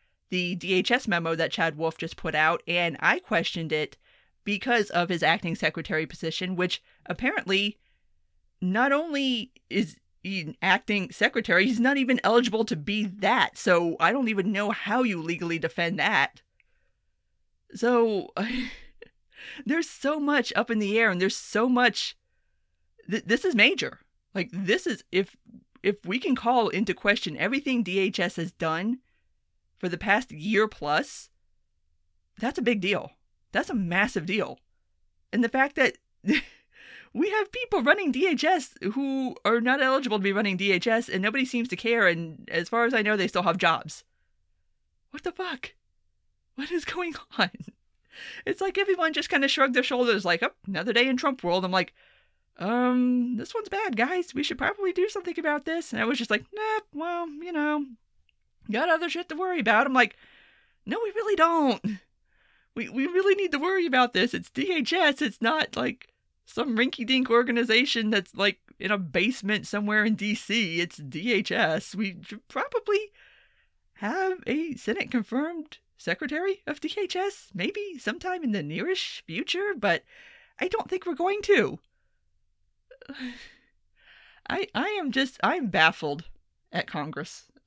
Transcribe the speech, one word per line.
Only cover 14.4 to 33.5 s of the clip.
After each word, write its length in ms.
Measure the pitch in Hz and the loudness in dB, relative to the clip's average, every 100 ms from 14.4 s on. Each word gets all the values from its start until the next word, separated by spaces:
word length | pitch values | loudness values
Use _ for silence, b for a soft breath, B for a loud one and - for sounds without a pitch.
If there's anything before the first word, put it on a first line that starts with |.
| 190 | 0
know 200 | 196 208 | 0 -2
how 320 | 208 202 233 | -2 -2 0
you 180 | 247 175 | 0 0
legally 380 | 160 170 170 165 | -4 -4 -4 -2
defend 400 | 160 - 170 165 | -2 -2 -2 0
that. 420 | 156 151 139 - _ _ _ _ _ _ _ _ _ _ _ _ _ - | 2 2 0 -2 _ _ _ _ _ _ _ _ _ _ _ _ _ -2
So, 540 | 233 240 233 202 - - 220 254 254 B B - | 2 4 4 0 -4 -4 -4 -4 -6 B B -20
<laughs> 720 | - _ _ - - - 254 | -20 _ _ -20 -18 -8 -2
there's 240 | 320 330 | -2 -2
so 300 | - 277 311 | -4 -2 0
much 340 | 285 285 254 - | 2 2 2 0
up 160 | 226 | 0
in 80 | 220 | 0
the 200 | 202 220 | 2 2
air, 100 | 226 | 2
and 100 | 180 | 2
there's 160 | 190 - | 0 -2
so 320 | - 208 247 | -2 0 2
much, 480 | 247 247 - - - _ _ _ _ _ _ _ _ - | 4 4 2 -6 -10 _ _ _ _ _ _ _ _ -6
th-, 160 | 208 - | -4 0
this 180 | 226 370 | 0 2
is 100 | 240 | 4
major. 440 | 233 370 135 - _ _ _ | 4 4 -4 -8 _ _ _
Like, 160 | 196 170 | -6 -6
this 360 | 170 190 370 339 | -4 0 0 0
is, 160 | 214 - | -6 -4
if, 240 | 185 196 _ _ - _ _ | -2 -2 _ _ -20 _ _
if 160 | 196 202 170 | -2 -2 -4
we 140 | - | -4
can 160 | 370 254 | 0 0
call 340 | 233 247 214 | 2 2 2
into 240 | 180 208 | 0 -2
question 440 | 175 202 202 - 151 | 0 0 0 -2 -2
everything 460 | 185 269 269 247 | -2 0 0 0
D 160 | 185 185 | 0 0
H 200 | 196 196 | 0 0
S 180 | 175 - | -2 -2
has 140 | 170 | -6
done 480 | - 165 160 202 254 _ _ _ _ _ _ _ _ | -4 -4 -2 -2 -4 _ _ _ _ _ _ _ _
for 120 | 180 | -6
the 80 | 170 | -2
past 340 | 202 208 247 | 0 0 -2
year 360 | 151 180 208 214 | -8 -2 2 0
plus, 640 | - 147 151 294 - - _ _ _ _ _ _ _ _ _ _ - | -2 -2 0 -2 -8 -18 _ _ _ _ _ _ _ _ _ _ -6
that's 180 | 240 - | -4 0
a 60 | |
big 180 | 240 226 | 0 2
deal. 300 | 185 185 - - _ _ _ | 2 -2 -4 -14 _ _ _